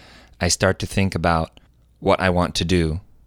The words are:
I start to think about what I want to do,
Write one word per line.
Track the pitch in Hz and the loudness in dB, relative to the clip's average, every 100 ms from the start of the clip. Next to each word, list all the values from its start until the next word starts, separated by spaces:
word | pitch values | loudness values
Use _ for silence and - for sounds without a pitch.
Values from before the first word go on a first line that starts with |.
| - - - - | -20 -20 -20 -6
I | 90 | -4
start | - 98 95 | 0 0 0
to | - | -4
think | - 95 | -2 -2
about | 87 85 82 80 - _ _ _ _ | 0 0 0 -2 -8 _ _ _ _
what | 95 95 | 0 2
I | 92 | 2
want | 87 87 - | 2 0 -2
to | 85 | 0
do, | 90 80 80 - - | 0 0 -2 -10 -20